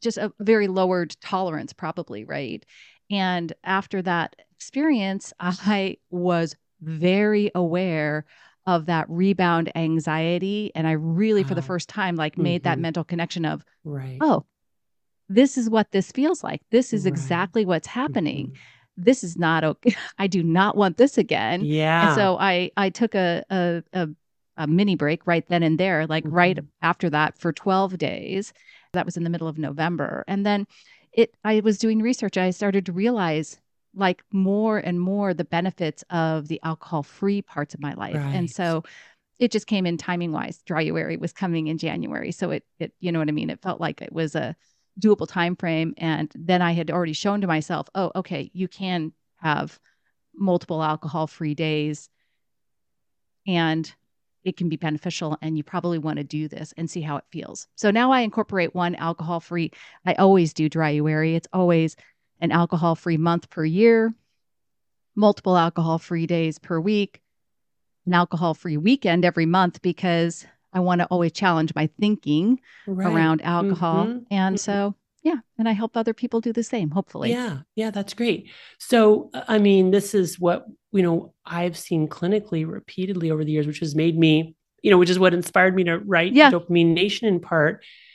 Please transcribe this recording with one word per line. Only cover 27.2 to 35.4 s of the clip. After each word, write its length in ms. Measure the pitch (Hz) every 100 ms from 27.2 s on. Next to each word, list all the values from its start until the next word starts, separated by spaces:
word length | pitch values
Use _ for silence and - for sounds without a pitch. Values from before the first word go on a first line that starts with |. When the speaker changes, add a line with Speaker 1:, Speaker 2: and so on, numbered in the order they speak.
| 151 -
Speaker 1:
for 140 | 170
twelve 420 | - 202 190 196 185
days. 560 | 156 - - 190 214 - _ - _
That 140 | 180 175
was 100 | 175
in 80 |
the 60 | 170
middle 180 | 170 160
of 80 | 156
November. 680 | 147 143 160 165 143 - -
And 160 | 196
then 220 | 202 208 202 _ _ _ _
it, 220 | - 226 _
I 180 | 214 214
was 180 | 214 202
doing 240 | 220 220
research. 340 | 226 262 202 190
I 140 | 185
started 340 | 180 202 196 190
to 60 |
realize, 680 | 175 220 240 175 156 151 - _ _ _
like, 280 | 185 190 175 _
more 460 | 196 190 202 220 214
and 220 | - 175
more 320 | 180 202 202
the 100 | 170